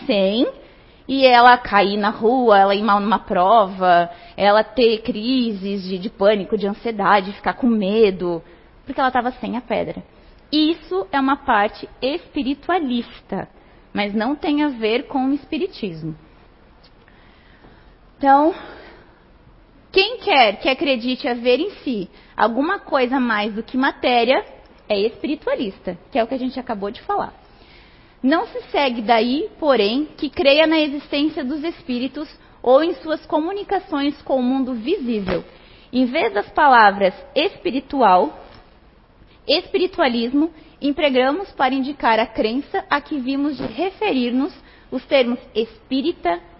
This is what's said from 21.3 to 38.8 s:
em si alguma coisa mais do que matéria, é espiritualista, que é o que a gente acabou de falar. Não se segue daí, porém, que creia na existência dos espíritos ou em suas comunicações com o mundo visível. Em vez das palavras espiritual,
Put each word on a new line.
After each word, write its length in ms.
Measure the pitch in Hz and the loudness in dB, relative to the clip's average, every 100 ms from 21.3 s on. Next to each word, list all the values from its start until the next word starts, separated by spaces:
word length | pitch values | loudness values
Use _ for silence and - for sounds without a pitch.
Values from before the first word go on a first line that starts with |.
| 247 247 247 | -4 0 0
em 100 | 392 - | -2 -8
si 260 | 302 214 180 - - - | -8 -6 -8 -14 -12 -2
alguma 440 | 220 233 311 392 | -2 0 -4 -4
coisa 400 | - 285 247 262 | -4 -2 0 -2
mais 340 | 240 208 214 | -2 -2 -4
do 80 | 208 | -6
que 160 | 226 254 | -6 -2
matéria, 680 | 277 - 302 240 233 311 - - - - - | -2 -2 0 2 2 0 -2 -14 -20 -20 -4
é 100 | 202 | -2
espiritualista, 960 | 220 - 311 302 494 523 214 - - 175 - | -2 -4 -8 -6 -4 -4 -6 -8 -12 -12 -6
que 60 | 240 | -4
é 60 | |
o 40 | 226 | -4
que 60 | |
a 60 | 262 | -4
gente 200 | 254 254 | -6 -8
acabou 300 | 254 208 202 | -8 -8 -8
de 140 | - | -10
falar. 320 | - 403 - - - - - - - - _ _ | -6 -6 -6 -12 -20 -20 -20 -20 -20 -20 _ _
Não 240 | 254 330 453 | -2 -2 -2
se 160 | 494 - | -10 -6
segue 320 | 370 277 240 | -2 0 -2
daí, 440 | 214 226 240 277 427 - | 0 2 2 -2 -6 -2
porém, 460 | 302 247 202 254 302 - | 2 2 2 0 -4 -6
que 100 | 294 | -8
creia 380 | - 269 294 311 | 0 4 4 4
na 140 | 320 | 2
existência 680 | 302 285 - 285 302 330 254 | 0 -4 -6 -2 -2 -2 -6
dos 180 | 302 | -6
espíritos 640 | 320 - - 240 269 294 302 - - - | -6 -8 -8 -6 -6 -8 -14 -16 -20 -4
ou 200 | 240 269 | 4 4
em 120 | 330 - | 4 -2
suas 280 | 311 311 - | -6 -8 -2
comunicações 920 | 311 330 403 381 381 381 285 285 294 | -2 -2 -6 -4 -4 -4 -4 -4 -4
com 140 | - 262 | -4 -2
o 40 | |
mundo 300 | 247 269 254 | 0 -2 -2
visível. 680 | 240 233 392 247 214 185 170 - - - - - | -6 -4 -4 -2 -4 -2 -4 -6 -18 -20 -20 -6
Em 120 | 247 247 | -2 0
vez 280 | 302 440 | 0 -2
das 160 | 403 - | -2 -4
palavras 640 | - 294 240 208 196 185 - - - | 2 6 8 6 4 0 -2 -6 -2
espiritual, 1080 | 349 - - 254 - 285 214 185 285 - - - - _ | -2 -4 -6 -6 -6 0 4 4 2 -4 -20 -20 -20 _